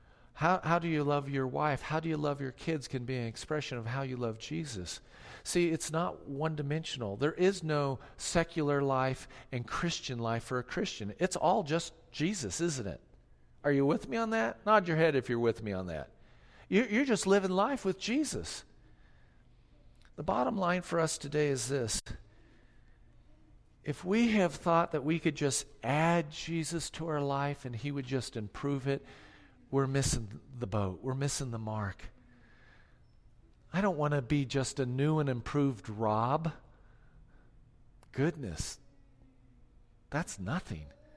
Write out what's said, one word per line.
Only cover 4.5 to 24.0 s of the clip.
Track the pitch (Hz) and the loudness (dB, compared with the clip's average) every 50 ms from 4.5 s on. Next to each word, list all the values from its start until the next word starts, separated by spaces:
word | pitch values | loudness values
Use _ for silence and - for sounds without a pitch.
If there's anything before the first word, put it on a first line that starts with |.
| 151 165 165 143 117 95 90 - - - - - - - - - - - | -6 -6 -6 -6 -6 -8 -8 -8 -10 -12 -14 -20 -20 -20 -20 -18 -18 -14
See, | - - - 180 175 170 | -8 -2 2 2 4 4
it's | 160 156 - - | 2 0 -2 -2
not | 151 160 175 180 - - - - | -2 -2 -2 -2 -4 -8 -10 -8
one-dimensional. | 139 139 156 160 160 147 147 139 147 160 160 - - 131 117 98 101 | -4 -2 -2 -2 -2 -2 -2 -2 -2 -2 -4 -6 -6 -4 -4 -4 -2
There | 110 139 156 | 0 0 0
is | 151 - 180 190 196 180 | 2 4 4 4 4 2
no | 160 156 151 147 143 139 135 - - - - | -2 0 0 2 2 0 -2 -4 -8 -14 -14
secular | - - - - 175 165 - - 170 151 143 143 143 | -10 -6 0 2 2 2 2 0 -2 0 2 2 2
life | 139 135 135 131 131 131 127 - - - - - - - | 4 2 2 2 2 2 0 -4 -8 -16 -18 -20 -14 -8
and | - 123 120 | -6 -6 -6
Christian | - - - - 170 - - - - 127 117 | -4 -4 -2 0 0 -2 -2 -6 -6 -6 -2
life | 117 113 113 117 - | 0 0 0 -2 -2
for | - 131 127 | -2 -2 -2
a | 120 | -2
Christian. | - - - 220 - - - 107 101 - - | -2 -4 -4 -2 -4 -4 -6 -8 -8 -4 -2
It's | 175 185 - | 0 0 0
all | 175 - 165 196 226 | 2 4 4 4 4
just | 180 139 156 170 - - - - - - | 2 2 0 0 0 -4 -12 -18 -20 -12
Jesus, | - - 151 185 214 180 131 95 - - | -2 0 0 0 0 0 -4 -4 -2 0
isn't | 170 175 147 131 107 | 0 0 0 -2 -4
it? | 92 71 - - - - - - - - - - - - - - | -6 -6 -8 -12 -20 -20 -20 -20 -20 -20 -20 -20 -20 -12 -2 2
Are | 147 | 4
you | 143 139 139 | 4 6 6
with | 139 160 262 - - | 6 4 2 0 -2
me | 247 226 | -2 -2
on | 226 220 | 0 2
that? | 220 226 226 233 226 - - | 2 0 0 0 -2 -2 2
Nod | 208 220 214 180 | 6 6 6 6
your | 170 160 156 | 4 4 4
head | 160 160 143 | 6 6 4
if | 131 123 - | 4 2 2
you're | 120 117 | 0 4
with | 117 117 110 - | 4 2 2 2
me | 110 104 | -2 -4
on | 98 92 92 90 | -4 -4 -4 -4
that. | 80 76 65 - - - - - - - - - - - - - | -6 -6 -8 -10 -14 -20 -20 -20 -20 -20 -20 -20 -20 -16 -4 2
You, | 185 - 262 - | 2 2 4 4
you're | 208 233 285 | 2 2 2
just | 269 220 - - | 2 2 2 4
living | 190 196 202 190 190 | 6 4 6 4 2
life | 185 190 202 269 285 - - | 2 2 2 2 0 -2 -2
with | 190 180 - | -4 -4 -2
Jesus. | - 196 240 294 302 - - 104 82 - - - - - - - - - - - - - - - - - - - - - - - - _ - - - - - - - - - | -2 -2 0 0 0 -2 -4 -6 -6 -8 -10 -12 -14 -18 -20 -20 -20 -20 -20 -20 -20 -20 -20 -20 -20 -20 -20 -20 -20 -20 -20 -20 -20 _ -20 -20 -20 -20 -20 -20 -20 -18 -12
The | - | -8
bottom | 156 175 196 240 247 262 233 | -2 -2 0 0 0 0 0
line | 196 185 170 180 185 | 0 2 2 2 0
for | 175 - 170 170 | 0 0 2 2
us | 160 156 - - | 2 2 0 -4
today | - 139 143 151 151 143 | -6 -2 0 2 2 2
is | 135 127 117 123 | 2 0 -2 -2
this. | 139 135 120 110 - - - - - - - - - - - - - - - - - - - - - _ - - - - - - - - - - - - - - - - | -2 -2 0 0 -2 -4 -4 -6 -10 -10 -12 -20 -20 -20 -20 -20 -20 -20 -20 -20 -20 -20 -20 -20 -20 _ -20 -20 -20 -20 -20 -20 -20 -20 -20 -20 -20 -20 -20 -20 -20 -12
If | - 151 139 - | -6 -6 -6 -4